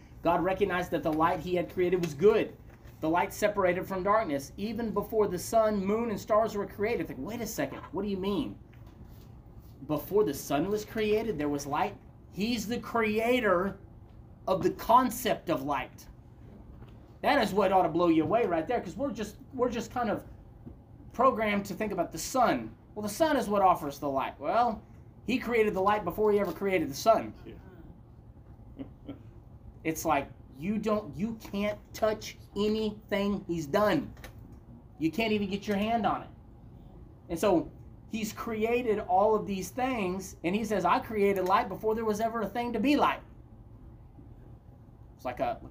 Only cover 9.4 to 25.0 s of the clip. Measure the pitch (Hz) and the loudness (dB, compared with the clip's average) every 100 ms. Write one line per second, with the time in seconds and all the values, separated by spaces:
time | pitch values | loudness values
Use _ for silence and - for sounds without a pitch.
9.4 | - - - - 139 151 - 202 170 - | -20 -20 -20 -14 -6 -4 0 2 2 -2
10.4 | - 143 185 208 - 220 214 214 226 156 | -2 -2 0 -2 -4 -2 0 0 0 -2
11.4 | 147 143 139 151 202 - - - - 175 | -2 -2 -2 -2 -2 -6 -20 -20 -14 -6
12.4 | 220 240 185 240 - 233 220 214 233 254 | -2 -2 -4 -6 -2 0 0 2 2 2
13.4 | 214 175 196 - - - - - - - | 4 2 0 -4 -14 -20 -20 -20 -20 -8
14.4 | - 190 180 - - 240 254 - 214 - | -2 0 0 0 4 6 6 0 -2 -2
15.4 | - 143 139 135 127 - - - - - | -2 -2 -2 -4 -6 -14 -20 -20 -20 -20
16.4 | - - - - - - - - 226 277 | -20 -20 -20 -18 -18 -20 -20 -2 2 4
17.4 | 202 190 190 190 170 165 175 156 151 220 | 4 2 4 6 4 4 4 4 4 2
18.4 | 202 165 160 233 180 180 277 214 202 - | 2 0 0 -2 -4 -6 -4 -4 -8 -10
19.4 | - 254 247 233 - 247 214 - - - | -10 -2 -2 -2 -6 -4 -2 -4 -6 -18
20.4 | - - - - - - - - 262 226 | -20 -20 -20 -20 -20 -20 -8 2 4 4
21.4 | 214 202 196 175 214 180 165 156 - 254 | 0 0 -2 -4 -4 -2 -2 -4 -2 2
22.4 | 214 131 110 - - - 208 - 320 269 | 4 2 -2 -14 -16 -8 -4 2 2 2
23.4 | 202 202 185 175 147 - 147 135 113 - | 2 4 6 4 0 -6 -2 -2 -2 -6
24.4 | 147 214 240 208 - - | -2 2 2 -2 -10 -20